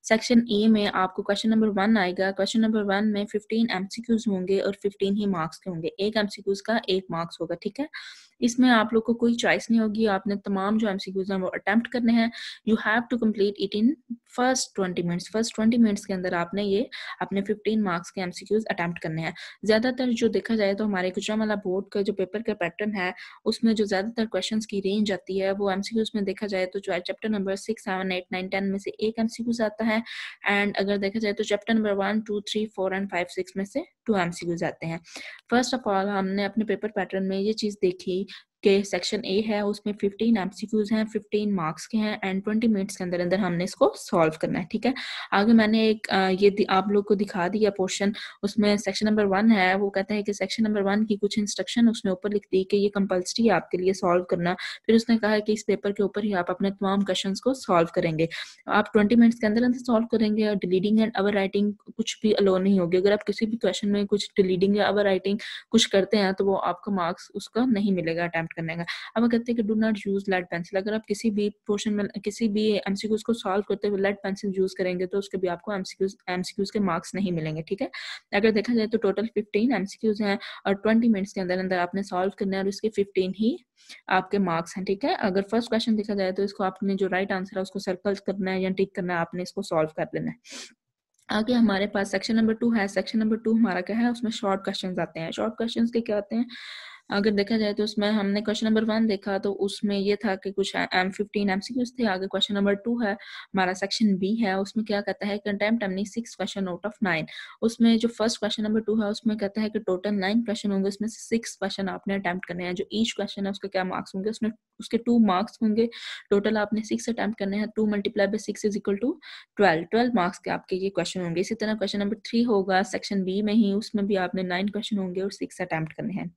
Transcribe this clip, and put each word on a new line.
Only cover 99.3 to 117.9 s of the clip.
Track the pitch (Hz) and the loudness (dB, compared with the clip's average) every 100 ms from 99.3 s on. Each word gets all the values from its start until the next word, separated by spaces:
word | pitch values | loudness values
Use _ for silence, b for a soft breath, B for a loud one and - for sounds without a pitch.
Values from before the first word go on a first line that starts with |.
| 196 | -2
तो | 202 196 | -2 -2
उसमें | 196 - 208 202 | -4 -2 -2 0
ये | 196 208 | 0 0
था | 220 190 | 0 -2
कि | 196 | -4
कुछ | 196 196 185 | -2 -2 -2
एम | 170 190 185 | 0 0 0
फिफ्टीन | - 202 214 202 | -2 -4 -2 0
एमसीक्यूज़ | 190 - 247 240 | -2 -2 -4 -4
थे। | - 226 | -2 -2
आगे | 185 190 | 0 -2
क्वेश्चन | 190 - | -2 -2
नंबर | 202 202 202 | 2 2 2
टू | 233 240 | 0 0
है, | 220 | 0
हमारा | 208 - - - 190 185 | -2 -8 -18 -6 0 0
सेक्शन | 190 196 - 220 185 | 0 -4 2 2 2
बी | 190 226 | 0 0
है, | 214 190 | 2 0
उसमें | 196 220 214 | -2 -4 -2
क्या | 202 | -2
कहता | 202 190 202 | -2 -4 -4
है, | 208 | -4
contempt | 208 202 208 233 | -4 0 0 0
only | 202 185 202 | 0 -4 -4
six | - 233 - | -6 -10 -8
question | 196 202 190 | -6 -4 -4
out | 175 208 | -4 -8
of | - | -2
nine। | 196 160 156 B B B | 0 0 -4 B B B
उसमें | 226 226 233 226 | -2 4 4 6
जो | 226 | 2
फर्स्ट | - 220 226 | 0 -2 0
क्वेश्चन | 208 - | -4 -2
नंबर | 214 220 | 0 0
टू | 220 220 | 0 0
है | 208 | 0
उसमें | 214 226 214 | -2 -2 0
कहता | 196 208 | -2 -2
है | 214 | -2
कि | 220 | -2
टोटल | 220 185 208 | -2 -2 0
नाइन | 208 185 226 | 0 2 2
क्वेश्चन | 233 214 208 | 0 -2 0
होंगे, | 196 196 | 0 0
उसमें | 196 214 | -2 -6
से | - | -8
सिक्स | - 226 233 - | -4 -4 -4 -6
क्वेश्चन | 190 - 190 | -6 -4 -6
आपने | 180 - | -6 -4
अटेम्प्ट | 196 185 180 - | -2 -2 -4 -6
करने | 175 | -6
हैं। | 180 | -4
जो | 180 - | -4 -4
ईच | 208 226 | -2 -2
क्वेश्चन | - 202 - 196 | -2 -6 -4 -6
है | |
उसके | 196 196 | -6 -4
क्या | 190 | -4
मार्क्स | 185 - 185 | -2 -4 -6
होंगे, | 190 208 | -6 -6
उसमें | 226 220 - _ _ | -2 -4 -4 _ _
उसके | - 226 | -4 -2
टू | 233 240 214 | 2 4 6
मार्क्स | 180 220 - | 4 0 -2
होंगे। | 220 214 233 B B B B | 0 2 0 B B B B
टोटल | 202 214 214 | 2 2 0
आपने | 208 214 | 0 -2
सिक्स | 214 226 - | -2 -4 -4
अटेम्प्ट | 226 202 220 | -4 -4 -4
करने | 196 202 | -4 -2
हैं, | 220 | -4
two | - | 0
multiply | 214 | 0